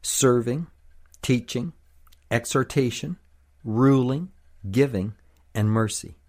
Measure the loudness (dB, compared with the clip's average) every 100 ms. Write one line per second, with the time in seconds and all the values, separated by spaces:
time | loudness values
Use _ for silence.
0 | -6 2 4 4 0 -6 -8 _ -20 -20
1 | -20 _ 0 0 0 -8 -8 -12 _ _
2 | -20 _ _ -4 -2 -2 0 0 -2 -2
3 | -8 -10 _ _ _ _ -6 2 4 4
4 | 2 -4 -8 -14 -20 -16 -4 0 0 0
5 | -6 -8 _ _ _ -2 2 2 0 -4
6 | -12 -20